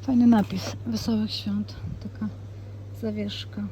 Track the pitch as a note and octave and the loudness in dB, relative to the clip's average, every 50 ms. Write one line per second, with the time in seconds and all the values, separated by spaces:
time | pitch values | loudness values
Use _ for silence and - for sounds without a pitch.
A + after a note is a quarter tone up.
0 | - C4+ C4 A#3+ A#3+ A#3+ A#3 A3 G3 - G3 F#3 - - - - - - A#3 G#3 | 0 4 6 8 8 10 10 8 6 4 0 -4 -4 -4 -6 -6 -4 -4 -4 -2
1 | - - A3+ G#3+ G#3+ G#3+ - - - G#3 G3+ G3+ G#3 - - - - F#3+ - - | 0 0 2 2 0 0 -2 -4 -4 -2 -2 -2 -2 -4 -6 -8 -8 -8 -8 -8
2 | - G#3 - - A3 G#3+ - - - - - - - - - - - - - - | -10 -10 -8 -6 -6 -6 -6 -8 -12 -12 -12 -12 -12 -12 -12 -12 -10 -12 -10 -6
3 | - A3 G#3 G#3+ G#3 G3+ G3+ - - - - G#3 G#3 G3 | -4 -4 -2 -2 -4 -4 -4 -8 -10 -10 -8 -6 -6 -6